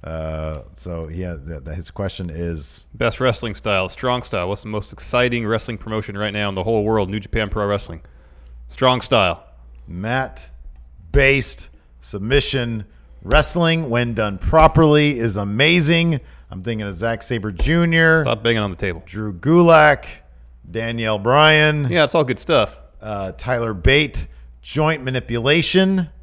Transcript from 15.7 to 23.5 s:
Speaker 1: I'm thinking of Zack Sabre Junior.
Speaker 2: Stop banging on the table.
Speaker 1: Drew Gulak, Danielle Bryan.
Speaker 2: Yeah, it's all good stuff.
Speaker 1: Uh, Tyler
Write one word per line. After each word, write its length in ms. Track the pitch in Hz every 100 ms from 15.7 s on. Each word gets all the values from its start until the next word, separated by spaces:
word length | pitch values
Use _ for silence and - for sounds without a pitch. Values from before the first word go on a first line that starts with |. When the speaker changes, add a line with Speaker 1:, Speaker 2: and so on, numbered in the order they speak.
| 175 147 165 170 147 - - -
Speaker 1:
I'm 120 | 95
thinking 240 | 92 110 104
of 80 |
Zack 280 | 90 113 117
Sabre 280 | - 120 104
Junior. 680 | 87 - 170 170 165 165 160
Speaker 2:
Stop 200 | 139 110
banging 200 | 117 113
on 80 | 101
the 60 | 90
table. 260 | 101 85 -
Speaker 1:
Drew 260 | 101 107
Gulak, 720 | 87 131 170 170 165 151 139 - - - - - - -
Danielle 480 | 87 117 117 110 107
Bryan. 680 | 104 139 156 156 156 151 139
Speaker 2:
Yeah, 140 | 170
it's 100 | 147
all 100 | 170
good 140 | 139 117
stuff. 400 | - 151 104 - - -
Speaker 1:
Uh, 320 | 107 104 95
Tyler 400 | - 123